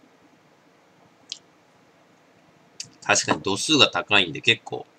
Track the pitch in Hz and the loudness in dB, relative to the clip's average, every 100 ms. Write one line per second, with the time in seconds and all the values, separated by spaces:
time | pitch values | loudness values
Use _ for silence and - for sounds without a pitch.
0 | _ _ _ _ _ _ _ _ _ _ | _ _ _ _ _ _ _ _ _ _
1 | _ _ _ - _ _ _ _ _ _ | _ _ _ -18 _ _ _ _ _ _
2 | _ _ _ _ _ _ _ - - _ | _ _ _ _ _ _ _ -20 -20 _
3 | - 104 - 85 76 98 - 151 110 87 | 0 0 0 -2 -2 -4 0 4 4 2
4 | 87 104 90 69 90 113 - - - | 0 2 0 -2 -2 -2 -4 -12 -12